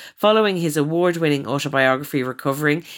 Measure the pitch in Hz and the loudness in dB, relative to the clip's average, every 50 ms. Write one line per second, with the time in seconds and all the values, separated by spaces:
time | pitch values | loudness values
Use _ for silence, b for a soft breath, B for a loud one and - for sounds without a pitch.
0 | B B B _ - 208 214 220 214 208 190 175 170 160 147 156 143 147 160 170 | B B B _ 2 2 4 4 4 2 0 0 -2 0 0 0 0 0 0 2
1 | 180 180 170 165 165 151 147 139 139 107 131 143 - 143 147 135 131 131 131 131 | 2 2 0 0 0 0 0 0 -2 -4 -4 -4 -4 -2 0 2 4 4 2 0
2 | 147 - - 143 127 127 123 - - 143 135 147 151 147 147 170 170 B B | -2 -4 -4 -4 -4 -4 -6 -4 -4 -4 -4 0 0 0 0 -2 -4 B B